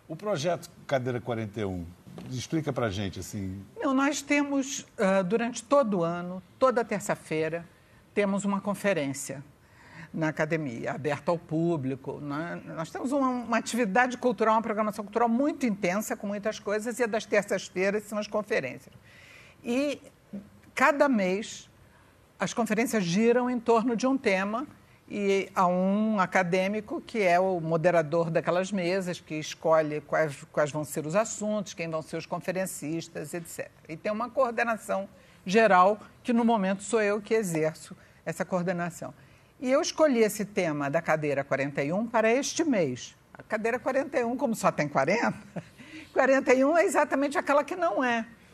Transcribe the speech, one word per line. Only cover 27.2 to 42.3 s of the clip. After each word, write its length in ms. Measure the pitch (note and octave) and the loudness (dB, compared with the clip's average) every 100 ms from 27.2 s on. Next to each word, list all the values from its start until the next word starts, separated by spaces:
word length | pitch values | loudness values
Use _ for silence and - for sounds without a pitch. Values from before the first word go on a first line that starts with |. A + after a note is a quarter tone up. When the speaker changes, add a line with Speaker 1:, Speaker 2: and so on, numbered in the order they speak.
Speaker 2:
é 160 | F#3 F3 | 4 4
o 180 | F#3+ F3+ | 4 0
moderador 720 | D#3+ E3 F3 E3+ D3 E3+ E3 | 0 2 4 2 2 0 0
daquelas 400 | E3 D#3+ E3+ F#3 | 0 0 0 0
mesas, 460 | G3+ F3 G3 F3+ E3+ | -2 0 0 -2 -8
que 140 | - D#3 | -6 -8
escolhe 640 | D3+ - E3 D#3+ D3+ D3+ | -8 -4 2 4 4 -4
quais, 340 | - D#3 D#3 C3+ - | -2 0 0 -2 -6
quais 180 | - D3+ | 0 0
vão 140 | D3+ | -2
ser 220 | D3+ E3 D3 | -6 -6 -2
os 80 | |
assuntos, 580 | F#3 A3+ - G#3+ G#3+ - | -2 -2 -4 -4 -4 -6
quem 160 | - E3 | -8 -6
vão 140 | D#3+ | -6
ser 140 | D#3 E3 | -6 -10
os 80 | - | -6
conferencistas, 1080 | F3 F3+ F3+ F#3 - D3 E3 D#3+ E3+ D3+ | -6 -4 -4 -4 -6 -6 -6 -6 -10 -8
et 140 | F3 E3 | -10 -10
cetera. 260 | - - - - | -12 -12 -16 -16
E 80 | D#3+ | -8
tem 140 | G#3 | -6
uma 160 | G#3+ A#3 | -4 -4
coordenação 800 | C4+ B3+ A#3 A#3 A3 - G3 G3 - - - F#3 | 2 2 2 -2 -2 -4 -4 -4 -14 -20 -14 0
geral, 520 | G#3+ A3 F#3+ F#3+ G#3+ - - | 4 8 8 8 4 -4 -10
que 100 | - | 0
no 100 | A#3 | 2
momento 380 | A#3 A#3 F#3+ G3 | 4 4 2 -2
sou 180 | - A3+ | 0 2
eu 200 | G#3 G#3 | 2 0
que 120 | G3+ | 0
exerço 600 | A3+ G3 D#3+ D#3 D#3 - - - - - | 0 0 0 0 -2 -14 -20 -20 -12 -10
essa 180 | D#3+ | -6
coordenação. 680 | F#3 F#3 F3 F3 F3 - - - - - _ _ | -4 -2 -2 -2 -4 -6 -14 -14 -20 -20 _ _
E 100 | B3+ | 0
eu 100 | C#4 | 2
escolhi 380 | - - D#4 A#3 | 2 4 4 6
esse 240 | G#3+ - | 4 2
tema 460 | G3+ - E3+ D3 C#3 | -4 0 0 0 0
da 100 | D#3+ | 0
cadeira 440 | E3+ D#3+ D3+ C#3 | 2 2 2 0
quarenta 400 | C3+ C3+ C#3 C#3 | 0 0 0 -2
e 80 | C#3+ | -2
um 120 | F#3 | -2
para 240 | A#3 A3+ | 0 2
este 360 | A3 | 4